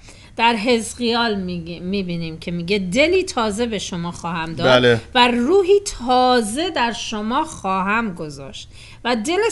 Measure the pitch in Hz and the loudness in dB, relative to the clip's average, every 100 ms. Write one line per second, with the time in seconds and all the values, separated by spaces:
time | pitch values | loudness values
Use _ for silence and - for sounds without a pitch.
0 | - - - - 233 226 220 233 220 - | -20 -20 -14 0 2 2 2 2 0 -4
1 | 233 233 233 202 180 175 165 165 180 202 | 0 2 0 0 -4 -6 -8 -10 -4 -4
2 | 180 170 165 160 - 175 170 208 185 208 | -4 -4 -6 -8 -6 -6 -2 -2 0 2
3 | 311 370 370 - 220 202 240 202 - 175 | 2 2 0 -2 -2 -2 -4 -4 -6 -6
4 | 170 170 170 165 160 160 131 127 123 113 | -6 -6 -6 -6 -6 -2 4 6 6 4
5 | - 247 240 240 240 392 349 403 403 - | 2 2 4 4 4 4 6 4 2 -4
6 | 240 254 254 247 208 240 359 320 233 208 | 2 4 6 4 2 -2 -2 0 -2 -2
7 | - 214 214 262 311 - 190 190 190 220 | -6 -6 -2 -2 -2 -6 -4 -2 0 0
8 | 226 175 156 139 139 - - - - - | -2 -6 -10 -10 -14 -14 -16 -18 -20 -8
9 | 233 240 214 359 440 | -2 -2 0 0 0